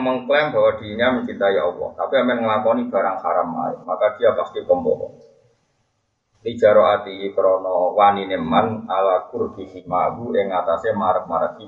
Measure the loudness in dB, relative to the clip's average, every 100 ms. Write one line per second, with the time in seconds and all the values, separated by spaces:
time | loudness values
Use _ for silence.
0 | -2 -2 0 0 2 2 2 0 -6 -2
1 | 0 0 -4 0 0 2 0 -4 -8 -6
2 | -2 0 2 0 0 2 2 0 0 -2
3 | -2 -2 -2 0 -2 -4 -6 -6 -6 0
4 | 0 2 2 2 -4 -6 0 0 2 -2
5 | -6 -14 -20 _ _ _ _ _ _ _
6 | _ _ _ _ -10 4 6 8 6 2
7 | -2 -8 -4 0 2 2 0 0 2 4
8 | 4 4 -2 -4 0 0 0 -4 -4 0
9 | 2 0 -2 -6 -6 -8 -16 -16 -6 -2
10 | -2 -4 -4 -2 -2 -2 -2 -2 -2 -2
11 | -2 -2 -4 -4 -4 -6